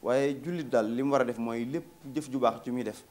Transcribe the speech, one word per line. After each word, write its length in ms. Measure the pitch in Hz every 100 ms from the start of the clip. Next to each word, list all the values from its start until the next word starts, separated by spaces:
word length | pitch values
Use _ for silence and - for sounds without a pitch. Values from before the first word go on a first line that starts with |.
Waaye 380 | - 127 139 135
jullit 260 | 139 175 139
daal 180 | 120 107
li 100 | 117
mu 80 | 135
war 100 | 139
a 40 | 120
def 120 | 113
mooy 280 | 117 117 117
lépp 200 | 156 165 - 139
jëf 160 | 135 143
ju 60 | 131
baax 240 | 120 117
ci 80 | -
muy 120 | 123
def 200 | 110 107 -